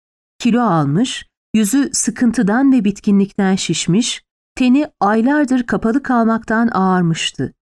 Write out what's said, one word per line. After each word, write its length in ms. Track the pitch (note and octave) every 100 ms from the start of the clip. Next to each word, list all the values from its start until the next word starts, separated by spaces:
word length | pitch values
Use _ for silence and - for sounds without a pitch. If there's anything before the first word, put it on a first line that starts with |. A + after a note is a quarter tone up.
| _ _ _ _
Kilo 220 | A#3+ A#3+
almış, 640 | A#3 E3 C#3+ D3+ C4 - - _ _
yüzü 360 | G#3+ G#3 C#4 C4+
sıkıntıdan 800 | - - - A#3+ A#3 G3+ A3+ C#4
ve 120 | C4
bitkinlikten 720 | G3+ G3 - G3+ G3 - F#3+ F#3+
şişmiş, 680 | - E3 - F3+ A#3+ - - _ _
teni 340 | - B3+ C4 D4+ -
aylardır 640 | G3 A3 A#3 D4 D4 B3+
kapalı 400 | A#3+ F#3+ A3+ B3
kalmaktan 640 | - A#3+ A3 A3+ - A3+ A#3
ağarmıştı. 800 | - F#3+ F#3 E3+ D#3+ - - C3 - _